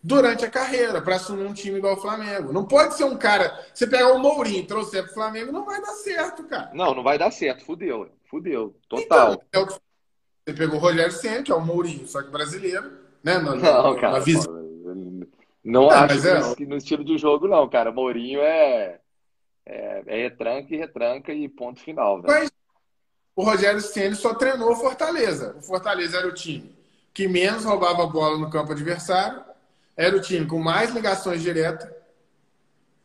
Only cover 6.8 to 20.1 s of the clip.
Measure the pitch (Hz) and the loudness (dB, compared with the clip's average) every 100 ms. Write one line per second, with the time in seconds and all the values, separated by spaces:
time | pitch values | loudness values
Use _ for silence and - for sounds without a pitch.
6.8 | 180 131 127 147 175 - 147 127 - 165 | 0 0 0 2 0 0 -4 -4 -10 -8
7.8 | 170 117 90 _ _ 156 175 127 107 _ | -6 -6 -8 _ _ -10 -6 -6 -6 _
8.8 | _ 117 453 165 117 98 _ 190 190 - | _ -8 4 6 6 2 _ -2 -2 -8
9.8 | _ _ _ _ _ _ - 147 160 151 | _ _ _ _ _ _ -14 -4 -2 2
10.8 | 175 165 170 175 226 226 277 165 165 175 | 2 4 0 0 -6 -4 0 0 0 -2
11.8 | 170 143 131 143 139 147 151 185 196 185 | -2 -6 -10 -10 -8 -8 -6 -6 -6 -6
12.8 | 269 - _ _ 151 180 151 127 - 127 | -8 -18 _ _ 0 0 0 4 6 6
13.8 | 135 131 107 90 131 160 156 82 80 82 | 4 4 2 2 4 2 2 -8 -14 -14
14.8 | 87 92 90 92 87 _ _ _ 110 123 | -12 -10 -10 -12 -14 _ _ _ 2 6
15.8 | 139 147 143 139 139 131 - 123 143 143 | 8 8 8 4 4 2 2 -6 -6 -8
16.8 | - 147 147 156 151 147 185 175 131 123 | -4 -4 0 0 4 4 4 4 4 2
17.8 | 113 120 131 117 120 139 147 160 147 120 | 0 -2 -4 -4 -6 0 0 4 4 2
18.8 | 95 85 _ _ _ _ _ _ - 110 | -2 -10 _ _ _ _ _ _ -18 -12
19.8 | 104 98 98 | -10 -10 -8